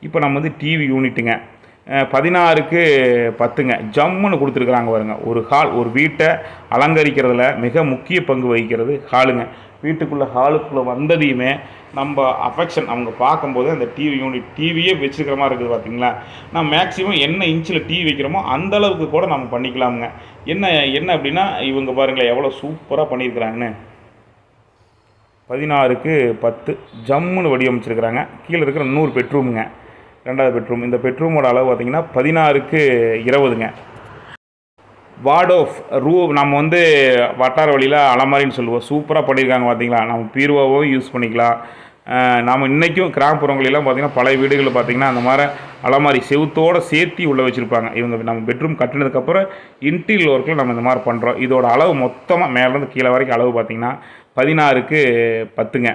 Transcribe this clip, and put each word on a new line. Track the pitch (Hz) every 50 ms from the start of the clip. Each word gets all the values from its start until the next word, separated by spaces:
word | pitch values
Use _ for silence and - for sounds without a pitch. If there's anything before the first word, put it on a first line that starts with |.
இப்போ | - 156 156 170
நம்ம | 151 143 139 139
வந்து | 151 160 147 -
டி | 143 151 160 160
வி | 151 135
யூனிட்டுங்க, | 131 131 131 127 110 110 117 117 113 - - - - - _ - - _ _ -
அஹ், | 131 139 135 131
பதினாறுக்கு | - 135 143 170 180 180 175 170 160 156 143 - 165 170 170 160 147 135 131 123 123 120 120 117 110 -
பத்துங்க, | 120 120 - - 143 127 120 - 107 107
ஜம்முன்னு | 107 147 147 165 185 190 196 208 190 147
கொடுத்துருக்குறாங்க | 139 139 123 139 123 120 123 123 117 117
பாருங்க. | 113 110 107 107 107 - -
ஒரு | 113 117 117 113 -
ஹால், | 139 143 156 143 -
ஒரு | 120 120 117
வீட்டை | 113 131 147 156 147 - 151 160 165 - - - - - - -
அலங்கரிக்கிறதுல | - 123 135 151 160 156 151 147 135 135 131 127 123 120 123 131 143 -
மிக | 117 123 113 165 160
முக்கிய | 147 131 123 - - 175 180 -
பங்கு | - 139 127 127 123
வகிக்கிறது | 120 117 117 110 113 113 113 123 147 143 143 -
ஹாலுங்க. | - 123 131 131 123 120 113 107 - - - - - -
வீட்டுக்குள்ள | - 147 156 156 160 135 147 143 135 120 120
ஹாலுக்குள்ள | 123 131 143 151 151 151 - 147 131 127
வந்ததையுமே | 123 123 127 147 156 170 160 151 147 131 123 127 131 139 143 - - - - - - -
நம்ம | 139 139 143 147 139 139 131 - -
அஃபெக்ஷன் | - 123 - - 175 170 - - 135 95
அவங்க | 117 123 123 113 110 -
பார்க்கும்போது | 123 131 156 156 151 139 131 123 123 143
அந்த | 165 143 123 117 -
டி | - 143 151
வி | 143 135
யூனிட், | 131 131 131 123 110 - -
டி | - 156 165 170
வியே | 160 170 185 185
வச்சிருக்கிற | 156 139 139 139 156 151 139 139 135
மாதிரி | 143 135 127
இருக்குது | 120 120 117 120
பார்த்தீங்களா? | 110 104 110 113 120 123 123 113 - - - - - - -
நான் | - 170 160 151
மேக்ஸிமம் | 147 160 185 185 - - 185 196 202 160
என்ன | 143 143 165 190 196
இன்ச்சில் | 170 160 165 160 - 185 160 151
டி | - 160 180
வி | 180 156
வைக்கிறோமோ | 143 139 135 135 165 196 190
அந்த | - 131 139 170 196 202 208
அளவுக்கு | 208 202 185 165 160 147
கூட | 147 156 185
நம்ம | 175 156 135 131 117
பண்ணிக்கலாமுங்க. | 123 120 127 131 123 127 127 123 120 120 117 120 - - - - - - -
என்ன, | - 160 190 202 190 170 151 143 135
என்ன | 135 143 160 185 175
அப்படின்னா | 156 135 139 147 175 190 202 - -
இவங்க | 113 135 135 135 135 131
பாருங்களேன் | 127 127 135 131 131 131 123 120
எவ்வளோ | 120 127 143 - - -
சூப்பரா | - 147 160 156 - - 143 143 156
பண்ணியிருக்கிறாங்கன்னு. | 147 127 127 131 123 113 117 113 110 110 113 120 117 110 107 - - - - - - _ _ _ _ _ _ _ _ _ _ _ _ _ _ _ _ _ _ _ _ _ _ _ _ _ _ _ _
பதினாறுக்கு | 123 135 147 151 147 143 139 127 123 123 - 151 160 151 127 120 113 107
பத்து | - 117 113 - - - - - - - - 117 113
ஜம்முன்னு | 113 139 143 170 180 185 190 180 160 135
வடிவமைச்சிருக்கிறாங்க. | 127 127 127 123 120 107 - 117 110 117 113 113 127 151 - - -
கீழே | - - 165 170
இருக்கிற | 151 139 135 156 147
இன்னொரு | 131 135 147 156 143
பெட்ரூமுங்க, | 120 127 127 - 139 143 135 127 120 110 110 - - - - - - - - - - _ _
ரெண்டாவது | 127 127 131 135 131 113
பெட்ரூம். | 120 110 117 123 120 120
இந்த | 123 120 123
பெட்ரூமோட | 117 135 131 131 156 165 165 151 135 127
அளவு | 120 127 131 131
பார்த்தீங்கன்னா | 127 110 120 123 131 160 165 165 -
பதினாறுக்கு | 131 127 147 160 160 160 151 143 139 131 - - 156 151 139 127 120 117 113 113 113 113
இருபதுங்க. | 120 127 139 139 131 117 113 113 110 - - - - - - - - - - - - - - _ _ _ _ _ _ _ _ _ _ _ _ _ - - -
வார்ட்ரோப் | 117 135 147 170 180 180 180 180 - - - - - - - 135
ரூ-, | 127 143 165 180 180 165
நம்ம | 143 143 143 143 143
வந்து | 143 147 160 165 175 170 165 156 143 139 131 127 123 151 117 - 113
வட்டார | 127 131 131 156 156 151
வழியில | 143 135 131 135 143 147 143 139
அலமாரின்னு | 123 123 135 135 139 139 139 135 127 -
சொல்லுவோம். | 120 117 117 120
சூப்பரா | 117 - 143 147 151 151 156 160
பண்ணியிருக்காங்க | 143 - 135 135 131 131 127 127 123 120
பார்த்தீங்களா? | 120 110 120 120 120 117 110
நம்ம | 113 117 117 113 107 -
பீரோவாவும் | 135 135 143 147 143 139 135 135 143 151 147
யூஸ் | 135 131 127 - -
பண்ணிக்கலாம். | 123 120 113 110 117 117 120 117 117 - - - - - - - _ _ -
அஹ், | - 127 127 127 123 120
நாம | 120 120 127 135 139 131
இன்னைக்கும் | 135 151 165 170 160 180 185 170 -
கிராமப்புறங்களெல்லாம் | - 139 147 156 151 143 139 139 135 135 131 135 147 151
பார்த்தீங்கன்னா | 135 127 127 143 143 - 131
பழைய | 123 131 135 135
வீடுகளில் | 135 135 139 139 139 135 120
பார்த்தீங்கன்னா | 123 117 110 120 123 135 135
அந்த | 127 123
மாதிரி | 120 127 131 135 143 143 143 - - - - - -
அலமாரி | 127 131 139 147 147 139 127 123 -
செவுத்தோட | 139 143 156 151 - - 160 165 170 175 170 -
சேர்த்தி | - 151 175 175 - - 196
உள்ள | 156 139 131 127
வச்சிருப்பாங்க. | 127 123 127 120 107 120 117 110 113 -
இவங்க | 117 120 120 117 113 113 113
நம்ம | 113 113
பெட்ரூம் | 110 113 123 120 147 160 160 -
கட்டினதுக்கப்புறம் | 127 120 - 143 143 135 131 131 127 - 170 190 196 190 - - - - - _
இன்டீரியர் | - 143 160 175 160 - 220 202 175 151 139
ஒர்க்கில் | 131 123 139 160 151
நம்ம | 135 123 120
இந்த | 117 117 123
மாதிரி | 127 123 -
பண்றோம். | 127 117 117 117 120 123 -
இதோட | 127 123 131 127 123 120
அளவு | 117 131 156 180 165
மொத்தமா | 139 127 123 - - - - 180 170 180 147 127
மேலேருந்து | 123 127 127 131 143 143 131
கீழே | - 127 127 127
வரைக்கும் | 127 127 135 131 123 117
அளவு | 120 127 120
பார்த்தீங்கன்னா | 117 110 110 117 113 117 123 131 - - - - - - _ _
பதினாறுக்கு | - 131 147 160 156 151 143 135 127 123 127 156 156 143 127 120 117 117 117 113 113 113 104 _
பத்துங்க. | - 113 107 - 135 120 117 -